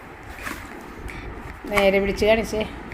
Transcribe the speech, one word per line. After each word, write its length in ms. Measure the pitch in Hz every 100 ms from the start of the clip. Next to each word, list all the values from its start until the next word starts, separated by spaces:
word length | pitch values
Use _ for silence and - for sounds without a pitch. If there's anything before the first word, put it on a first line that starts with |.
| - - - - - - - - - - - - - - - - -
നേരെ 280 | 202 196 196
പിടിച്ച് 260 | 202 165 208
കാണിച്ചേ. 420 | 220 208 214 - - -